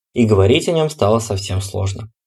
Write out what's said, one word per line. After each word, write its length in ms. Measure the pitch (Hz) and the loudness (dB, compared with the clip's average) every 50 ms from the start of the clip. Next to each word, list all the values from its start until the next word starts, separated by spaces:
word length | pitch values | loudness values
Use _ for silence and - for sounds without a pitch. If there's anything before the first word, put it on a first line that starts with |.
| _ _ - | _ _ -2
и 120 | 123 117 | 0 2
говорить 420 | 107 107 95 95 101 - 165 165 | 4 4 4 4 4 4 2 0
о 60 | 185 170 | 0 0
нём 160 | 160 156 151 | 0 0 -2
стало 300 | 151 - 101 101 113 117 | -2 0 0 2 2 0
совсем 420 | 110 - 101 98 - - 95 95 | 0 -4 -6 -6 -6 -4 -6 -6
сложно. 480 | 98 - - 98 98 98 98 - 110 - _ _ _ | -6 -6 -6 -4 -4 -4 -6 -8 -12 -18 _ _ _